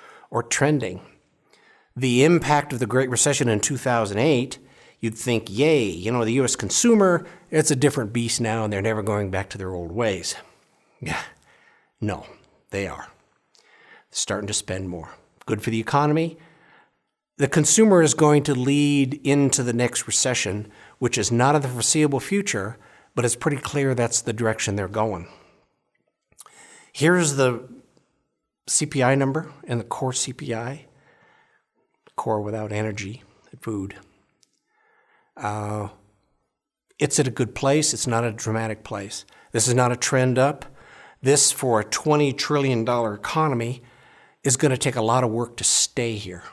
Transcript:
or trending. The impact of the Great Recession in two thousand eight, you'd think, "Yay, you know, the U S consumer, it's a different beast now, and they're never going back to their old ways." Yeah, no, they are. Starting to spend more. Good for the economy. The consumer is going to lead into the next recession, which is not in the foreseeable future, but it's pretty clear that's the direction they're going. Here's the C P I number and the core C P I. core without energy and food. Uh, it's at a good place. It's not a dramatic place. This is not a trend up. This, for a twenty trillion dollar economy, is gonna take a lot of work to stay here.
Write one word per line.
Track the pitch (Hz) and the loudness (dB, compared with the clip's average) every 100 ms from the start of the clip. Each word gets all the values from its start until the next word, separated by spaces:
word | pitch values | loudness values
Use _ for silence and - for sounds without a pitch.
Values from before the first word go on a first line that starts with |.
| - - - | -20 -20 -8
or | 117 | -6
trending. | - - 143 151 107 90 - _ _ _ _ _ _ _ _ - | -4 0 2 2 -2 -8 -16 _ _ _ _ _ _ _ _ -4
The | 131 120 | 2 6
impact | 151 175 - 147 147 | 6 6 4 2 2
of | 127 | -2
the | 117 | 0
Great | 123 131 | 2 2
Recession | 123 147 139 123 | 2 2 2 2
in | 104 | 2
two | - 135 | 0 -2
thousand | 131 120 104 101 | 0 0 0 2
eight, | 147 131 131 - - _ - _ | 2 2 0 -8 -20 _ -20 _
you'd | 117 110 | -8 -4
think, | - 113 - | -2 -2 -2
"Yay, | 98 147 151 104 | 0 2 4 2
you | 85 98 | -2 -2
know, | 123 | 0
the | 110 | 2
U | 127 | 2
S | 127 - | 0 -2
consumer, | 98 - 240 220 190 170 - - _ | -2 2 4 6 4 2 -2 -18 _
it's | 156 156 | 0 2
a | 143 | 2
different | 143 135 107 | 2 2 -4
beast | 120 117 - | -2 -2 -2
now, | 113 113 | -2 -2
and | 107 | -2
they're | 101 | -2
never | 107 107 | -2 -2
going | 104 104 98 | -2 -2 -2
back | 92 95 | -4 -6
to | 104 | -8
their | 92 | -8
old | 90 85 | -8 -6
ways." | 95 113 92 85 - - _ _ _ _ _ | -2 -2 -2 -6 -10 -14 _ _ _ _ _
Yeah, | - 151 - - _ _ _ _ _ _ | -8 -8 -10 -16 _ _ _ _ _ _
no, | 104 80 - - _ _ _ | -6 -6 -10 -20 _ _ _
they | 98 95 | -6 -6
are. | 67 - - _ _ _ _ _ _ _ - _ | -8 -16 -20 _ _ _ _ _ _ _ -20 _
Starting | - - 104 104 | -8 -4 -4 -4
to | |
spend | 104 - 92 95 | -6 -4 -6 -6
more. | 87 82 - _ _ - | -10 -12 -18 _ _ -6
Good | 104 | -4
for | 113 | -2
the | 113 | -4
economy. | 110 143 147 156 165 - - _ _ _ _ _ _ _ _ - | 0 2 2 2 -2 -6 -20 _ _ _ _ _ _ _ _ -4
The | 135 | 0
consumer | 165 147 - 220 185 | 2 4 6 6 6
is | 156 | 6
going | - 151 147 | 4 4 4
to | 143 | 4
lead | 127 127 143 147 143 131 135 | 0 2 2 4 4 2 0
into | 139 143 139 135 | 2 4 4 2
the | 120 | 0
next | 117 123 - - | 0 0 -2 -4
recession, | - 131 120 101 101 107 - - - | -2 0 0 -2 -6 -8 -16 -20 -4
which | 120 120 | -2 0
is | 107 | 0
not | 117 131 151 | 2 4 2
in | |
the | 135 | 0
foreseeable | 123 110 156 151 135 | -2 0 2 2 0
future, | - 202 196 107 98 123 - - _ - | -2 -2 -2 -4 -6 -12 -20 -20 _ -2
but | 120 | -2
it's | - | 0
pretty | 160 143 | -2 -4
clear | - 143 139 123 | -4 -2 0 0
that's | 117 - | 0 -2
the | - | -4
direction | 110 113 107 - 101 | -2 -2 -2 -2 -4
they're | 92 | -4
going. | 107 110 92 87 - _ _ _ _ _ _ _ _ _ - - - - - - | -2 -2 -4 -10 -20 _ _ _ _ _ _ _ _ _ -20 -20 -20 -20 -20 -16
Here's | - 151 180 160 139 | 0 4 4 2 2
the | 131 117 - - - _ _ _ _ _ _ _ - | 2 2 -8 -20 -20 _ _ _ _ _ _ _ -4
C | - 151 | -2 -2
P | 143 | 2
I | 127 135 | 2 4
number | 135 147 - - | 2 -2 -6 -12
and | - 120 | -6 -6
the | |
core | - - 131 | -6 -6 -4
C | 123 - | -4 -6
P | 123 143 | -8 -6
I. | 113 117 147 - _ _ _ _ _ _ _ _ _ _ _ _ - | -6 -6 -10 -16 _ _ _ _ _ _ _ _ _ _ _ _ -8
core | - 107 | -4 -2
without | 104 107 107 | -4 -6 -6
energy | 107 110 107 98 120 - _ _ | -4 -4 -6 -10 -14 -18 _ _
and | - | -14
food. | - 104 98 - - _ _ _ _ _ _ _ _ _ _ _ _ - | -8 -6 -8 -12 -20 _ _ _ _ _ _ _ _ _ _ _ _ -10
Uh, | 107 107 104 107 98 - _ _ _ _ _ _ _ _ _ - | -6 -6 -6 -6 -8 -12 _ _ _ _ _ _ _ _ _ -4
it's | 139 - | 0 2
at | 131 | 0
a | |
good | 117 113 - | 0 -4 -2
place. | 135 151 151 | 2 2 2
It's | 120 123 | -2 -2
not | 117 120 | 0 -2
a | |
dramatic | 110 113 110 110 107 | -4 -4 -4 -4 -6
place. | - 104 101 - - - _ | -10 -10 -10 -14 -16 -20 _
This | 117 120 | -2 2
is | |
not | 123 123 | 2 2
a | 123 | 0
trend | - 135 127 123 | 0 2 2 2
up. | 135 - - - - - - _ | 2 0 -10 -20 -20 -20 -20 _
This, | 127 143 - | 2 4 2
for | - 131 110 | 0 2 2
a | 104 | 0
twenty | - 156 147 143 | -2 0 2 2
trillion | 127 - 147 139 120 | 0 -2 0 2 0
dollar | 113 123 113 | 0 0 -2
economy, | 104 - 156 156 123 117 131 - - - - _ _ | -4 -4 0 0 0 -4 -8 -14 -20 -20 -20 _ _
is | 139 123 | -2 2
gonna | 147 127 | 2 0
take | 139 117 | -2 0
a | |
lot | 110 127 | 2 2
of | 123 | 2
work | 113 117 - | -2 -6 -4
to | |
stay | - - - - 117 104 | 0 0 0 -2 -4 -6
here. | 101 90 - | -10 -14 -16